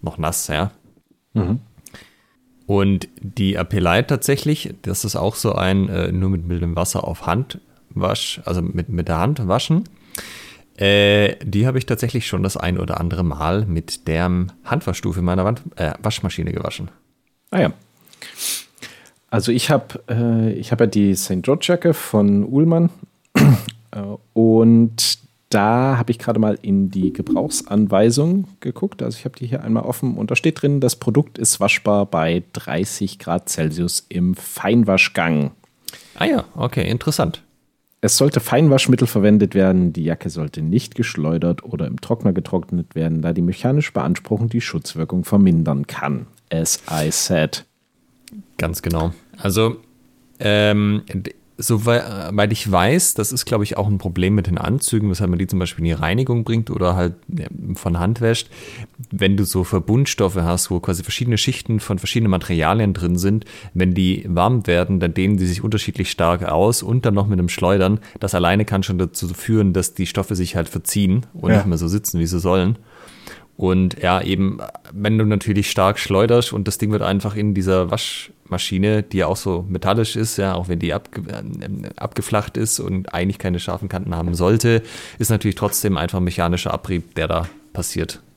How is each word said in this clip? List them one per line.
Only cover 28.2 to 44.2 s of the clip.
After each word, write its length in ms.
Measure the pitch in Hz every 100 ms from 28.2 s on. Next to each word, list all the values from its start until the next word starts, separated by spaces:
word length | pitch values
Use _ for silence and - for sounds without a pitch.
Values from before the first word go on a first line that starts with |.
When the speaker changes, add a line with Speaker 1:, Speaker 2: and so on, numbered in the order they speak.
| 156 190 190 -
Speaker 2:
geguckt. 420 | - 117 202 -
Also 160 | 120 113
ich 80 | 131
hab 100 | -
die 100 | 120
hier 160 | 127
einmal 200 | 110 113
offen 340 | - 123 131 117
und 140 | 107
da 40 |
steht 280 | - 165 151
drin, 180 | 143 143
das 160 | 127 -
Produkt 400 | - 113 147 -
ist 240 | 117 -
waschbar 460 | 98 - - 104 98
bei 360 | 85 80 85 -
dreißig 640 | - - 76 98 - 98 -
Grad 320 | - 87 -
Celsius 560 | - 78 78 87 - _
im 260 | 90 90
Feinwaschgang. 1160 | 90 - - 98 117 104 95 - - 82 78 71 - _ _ - - -
Speaker 1:
Ah 100 | -
ja, 200 | 202 285 - -
okay, 320 | 120 - -
interessant. 540 | 120 - 147 160 - _ _ _ _ _ _
Speaker 2:
Es 160 | - -
sollte 240 | 143 -
Feinwaschmittel 640 | - 123 156 131 - 123 123
verwendet 480 | 107 101 104 98
werden. 380 | 98 95 92 90
Die 120 | 80
Jacke 260 | 80 82 -
sollte 320 | 82 76 -
nicht 320 | 78 104 -
geschleudert 680 | - 113 - 76 82 85 87
oder 240 | - 76 76
im 140 | 62
Trockner 320 | - 113 107
getrocknet 600 | 90 - 92 85 87 82
werden, 260 | - 80 80
da 140 | 80
die 80 | 85
mechanische 500 | 87 92 123 143 151
Beanspruchung 560 | - - 90